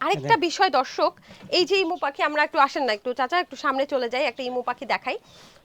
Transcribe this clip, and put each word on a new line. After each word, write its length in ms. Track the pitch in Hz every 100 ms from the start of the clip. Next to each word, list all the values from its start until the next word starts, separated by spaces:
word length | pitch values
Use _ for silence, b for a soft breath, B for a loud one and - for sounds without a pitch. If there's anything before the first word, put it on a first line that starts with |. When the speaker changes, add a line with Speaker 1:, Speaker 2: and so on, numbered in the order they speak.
Speaker 1:
আরেকটা 260 | 294 403 -
Speaker 2:
এদের 120 | 440
Speaker 1:
বিষয় 320 | 339 - 381
দর্শক, 420 | 262 262 - 320 - B B B
এই 160 | 339
যে 120 | 339 381
ইমু 200 | 330 349
পাখি, 260 | 285 -
আমরা 220 | 311 302
একটু 140 | 320 320
আসেন 240 | 277 320
না 100 | 254
একটু, 200 | 208 -
চাচা 260 | 247 254 349
একটু 180 | 349 247
সামনে 300 | 294 269 269
চলে 220 | 269 233
যাই, 160 | 247
একটা 180 | 285 240
ইমু 200 | 247 247
পাখি 220 | 247 240 226
দেখাই। 320 | 190 220 415 b b b b